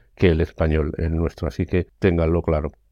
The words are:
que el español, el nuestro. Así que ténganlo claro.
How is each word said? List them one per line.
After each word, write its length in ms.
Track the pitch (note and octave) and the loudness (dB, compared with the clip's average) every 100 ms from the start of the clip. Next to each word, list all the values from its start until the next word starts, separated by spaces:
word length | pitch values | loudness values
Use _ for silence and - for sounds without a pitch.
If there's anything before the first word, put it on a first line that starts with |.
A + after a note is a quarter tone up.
| _ | _
que 160 | - F#2 | 0 2
el 100 | D#2+ | 2
español, 540 | D2+ - E2 D#2 D2+ - | 0 -2 0 0 -2 -4
el 180 | E2 | -4
nuestro. 320 | D#2+ D#2+ - D2+ | -2 -4 -4 -8
Así 200 | - F2 | -6 -2
que 200 | F2+ - - | -2 -4 -2
ténganlo 420 | G2 E2+ D#2+ E2+ | 0 2 2 0
claro. 300 | E2 D#2 D2 - _ | 0 -2 -4 -10 _